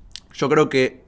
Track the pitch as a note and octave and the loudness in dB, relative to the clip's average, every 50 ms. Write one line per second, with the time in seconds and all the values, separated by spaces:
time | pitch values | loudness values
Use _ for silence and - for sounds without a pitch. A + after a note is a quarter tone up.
0 | - - - - - - - - D3+ C3+ D3 D#3 D3+ - - C3+ B2+ B2+ - - | -20 -20 -20 -20 -20 -16 -10 -6 -4 0 2 2 2 2 2 0 -2 -2 -4 -8
1 | - | -20